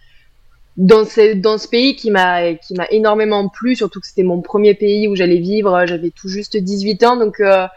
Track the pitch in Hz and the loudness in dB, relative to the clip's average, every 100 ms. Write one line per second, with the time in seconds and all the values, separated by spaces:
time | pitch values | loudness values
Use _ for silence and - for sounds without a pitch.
0 | _ _ _ _ _ _ _ - 185 220 | _ _ _ _ _ _ _ 0 4 4
1 | 214 - 214 202 214 214 - 240 269 269 | 4 2 2 2 0 -2 -2 0 0 -2
2 | 226 196 180 175 170 165 - 185 175 214 | -2 0 2 0 -2 -4 -8 -8 -2 0
3 | 220 214 214 208 202 - 240 254 208 190 | 0 0 0 -2 -4 -6 -4 -2 -4 -8
4 | - - 185 175 185 208 208 202 208 208 | -10 -2 -2 -2 -4 0 2 2 0 0
5 | 214 196 180 175 175 214 202 180 175 175 | 0 0 0 0 0 -2 0 0 0 -2
6 | 170 - 190 196 208 214 185 202 202 196 | -6 -10 -12 -10 -6 -6 -4 -4 -4 0
7 | 233 247 214 - 196 190 185 | 2 2 -2 0 2 2 0